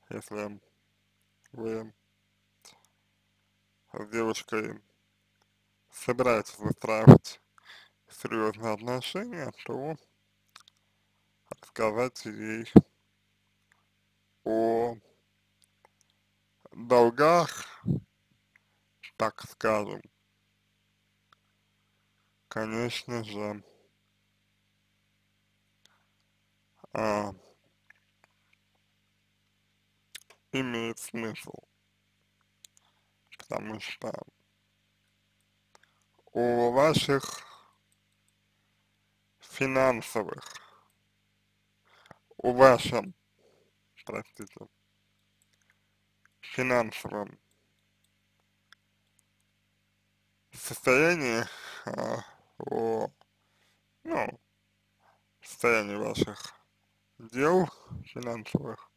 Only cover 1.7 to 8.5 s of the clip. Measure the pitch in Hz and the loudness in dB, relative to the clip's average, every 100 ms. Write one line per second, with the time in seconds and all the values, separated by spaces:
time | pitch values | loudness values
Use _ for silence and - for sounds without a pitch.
1.7 | 113 110 - _ _ _ _ _ _ - | -6 -10 -18 _ _ _ _ _ _ -20
2.7 | - _ _ _ _ _ _ _ _ _ | -20 _ _ _ _ _ _ _ _ _
3.7 | _ _ - 104 113 113 110 - 110 110 | _ _ -14 -6 -2 -2 -2 -4 -4 -4
4.7 | 107 _ _ _ _ _ _ _ _ _ | -10 _ _ _ _ _ _ _ _ _
5.7 | _ _ - - 123 127 113 101 - 107 | _ _ -12 -6 0 2 2 0 -8 -6
6.7 | - - 110 110 - - - _ _ - | -6 -2 2 10 10 10 -18 _ _ -20
7.7 | - - _ _ - 117 113 110 | -20 -20 _ _ -14 -6 -2 -2